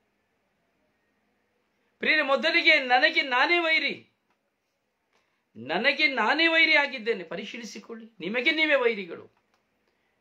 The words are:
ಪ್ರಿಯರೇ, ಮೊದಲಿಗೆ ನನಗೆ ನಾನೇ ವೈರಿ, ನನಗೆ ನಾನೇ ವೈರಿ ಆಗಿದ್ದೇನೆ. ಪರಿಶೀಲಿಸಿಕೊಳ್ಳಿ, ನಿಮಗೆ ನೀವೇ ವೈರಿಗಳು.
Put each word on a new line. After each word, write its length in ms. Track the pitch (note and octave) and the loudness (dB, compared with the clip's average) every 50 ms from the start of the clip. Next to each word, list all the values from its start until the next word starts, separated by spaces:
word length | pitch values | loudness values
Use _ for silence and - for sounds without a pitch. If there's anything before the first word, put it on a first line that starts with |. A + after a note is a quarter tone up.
| _ _ _ _ _ _ _ _ _ _ _ _ _ _ _ _ _ _ _ _ _ _ _ _ _ _ _ _ _ _ _ _ _ _ _ _ _ _ _ - | _ _ _ _ _ _ _ _ _ _ _ _ _ _ _ _ _ _ _ _ _ _ _ _ _ _ _ _ _ _ _ _ _ _ _ _ _ _ _ -6
ಪ್ರಿಯರೇ, 220 | - C4 D#4 D#4 | -2 0 2 2
ಮೊದಲಿಗೆ 580 | D4 C4+ C#4 C4 B3+ E4 E4 E4+ D#4+ E4 D#4 D4 | 2 0 0 0 0 0 0 2 4 4 4 4
ನನಗೆ 420 | C4 B3 B3 B3+ D4 E4 E4 E4 | 2 2 2 2 2 2 2 0
ನಾನೇ 380 | D4+ C4+ B3 B3 C#4+ D#4+ F4 F4 | -2 0 0 0 2 2 2 0
ವೈರಿ, 500 | E4+ D#4+ D#4+ - F#3+ B3 - A#2 - _ _ _ _ _ _ _ _ _ _ _ _ _ _ _ _ _ _ _ _ _ _ _ _ _ _ _ _ _ _ | 2 0 0 0 0 -4 -6 -8 -14 _ _ _ _ _ _ _ _ _ _ _ _ _ _ _ _ _ _ _ _ _ _ _ _ _ _ _ _ _ _
ನನಗೆ 520 | G#2+ A#2 C3+ E3 F#3+ A#3+ C#4 C#4 C#4+ D#4 | -16 -10 -6 -4 0 0 0 0 2 0
ನಾನೇ 400 | D4 C4+ A#3 G#3+ A#3 C#4 D#4 E4 | 0 0 0 0 0 2 2 2
ವೈರಿ 280 | E4 D#4+ E4 D#4+ D#4+ D#4 | 2 4 4 4 4 4
ಆಗಿದ್ದೇನೆ. 480 | D4 C#4+ C4 B3+ B3+ G3+ A#3 A3 F#3+ E3+ | 2 2 0 -4 -8 -4 -4 -4 -4 -6
ಪರಿಶೀಲಿಸಿಕೊಳ್ಳಿ, 880 | E3 E3+ F#3+ A#3 - - A#3 A#3 G3+ - A3 - - A#3 A3+ A3+ - _ - | -10 -10 -12 -12 -12 -14 -14 -14 -14 -16 -18 -16 -16 -18 -18 -18 -20 _ -12
ನಿಮಗೆ 320 | D#3 F#3 A3 B3+ A#3+ D#4+ | -10 -6 -4 -2 0 0
ನೀವೇ 240 | D#4 D#4 D#4 D4+ C#4+ | 0 0 0 0 0
ವೈರಿಗಳು. 680 | C4+ B3 A#3 A3+ G3+ F#3+ E3 D3+ A#2+ G#2 - _ _ _ _ _ _ _ _ _ _ _ _ _ _ _ _ _ _ | 2 0 0 -2 -4 -8 -12 -14 -16 -18 -20 _ _ _ _ _ _ _ _ _ _ _ _ _ _ _ _ _ _